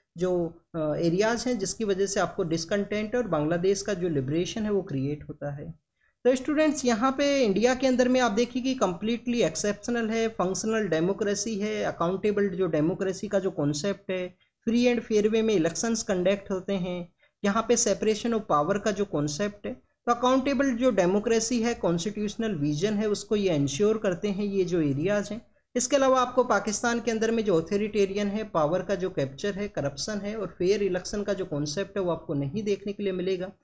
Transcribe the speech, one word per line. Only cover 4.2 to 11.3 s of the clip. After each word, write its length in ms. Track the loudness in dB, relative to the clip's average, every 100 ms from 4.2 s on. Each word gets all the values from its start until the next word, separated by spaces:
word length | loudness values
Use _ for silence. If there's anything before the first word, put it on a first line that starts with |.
| 0 -2 -2 -2
है 80 | 0
वो 100 | 0
क्रिएट 480 | -2 -2 -2 -4 -10
होता 260 | -10 -8 -8
है। 240 | -12 -16 _ _ _ _
तो 120 | 2 2
स्टूडेंट्स 500 | 0 2 2 2 0
यहाँ 260 | 2 0
पे 340 | 2 2 2 2
इंडिया 300 | 4 2 2
के 120 | 2
अंदर 200 | 4 4
में 120 | 4
आप 120 | 4
देखिए 320 | 2 0 -2
कि 120 | -2 0
कम्प्लीटली 640 | 0 0 -2 -2 -2 2
एक्सेप्शनल 680 | 0 0 -4 -2 -4 -2 -2
है, 180 | 0 -2
फंक्शनल 600 | 0 -2 0 -2 0 0
डेमोक्रेसी 720 | 2 2 0 -2